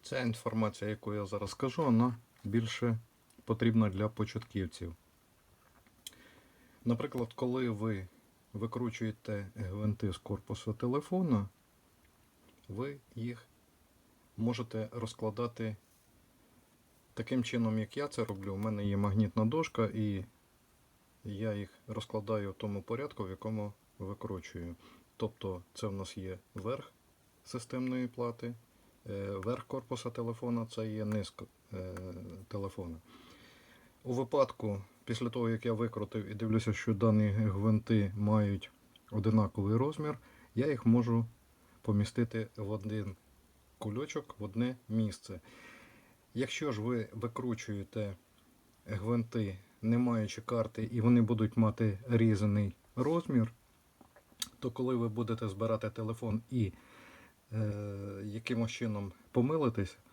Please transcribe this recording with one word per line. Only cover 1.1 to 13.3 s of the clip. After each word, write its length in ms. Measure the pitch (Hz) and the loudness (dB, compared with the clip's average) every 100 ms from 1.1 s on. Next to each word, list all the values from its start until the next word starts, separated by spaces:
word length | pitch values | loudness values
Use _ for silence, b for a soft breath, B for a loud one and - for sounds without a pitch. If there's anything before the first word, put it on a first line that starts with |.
я 120 | 104 98 | -4 -2
зараз 240 | 101 101 | -4 -4
скажу, 340 | - 135 143 | -2 -4 0
вона 320 | 151 113 123 117 - _ | 4 6 4 0 -12 _
більше 540 | 101 110 113 - 120 113 - _ _ - | 0 0 0 -2 0 0 -4 _ _ -20
потрібна 460 | - 113 117 113 107 | -4 2 4 6 4
для 180 | 95 107 | 2 -2
початківців. 880 | - 107 - - 101 90 - 87 82 _ _ _ _ _ _ _ _ _ _ - B B B B B B B | 0 -4 -4 -6 -4 -4 -6 -10 -12 _ _ _ _ _ _ _ _ _ _ -20 B B B B B B B
Наприклад, 480 | 113 120 147 123 117 | -2 0 -2 -4 -6
коли 360 | - 127 127 123 | -2 -2 0 0
ви 380 | 104 110 101 95 - _ _ _ | 0 -2 -2 -6 -16 _ _ _
викручуєте 1000 | 104 113 117 120 113 110 107 - 104 98 | -6 -4 -2 -4 -2 -4 -4 -6 -6 -6
гвинти 580 | - 98 101 107 104 104 | -6 -6 0 0 0 -2
з 60 | - | -4
корпусу 560 | - 98 - 117 - | -6 -6 -6 -8 -6
телефона, 760 | 110 123 139 143 185 170 113 101 _ _ _ _ _ _ _ _ _ - _ - | -2 0 -2 0 0 4 2 0 _ _ _ _ _ _ _ _ _ -20 _ -12
ви 300 | 98 135 143 _ | -6 -6 -8 _
їх 320 | - 117 | -8 -8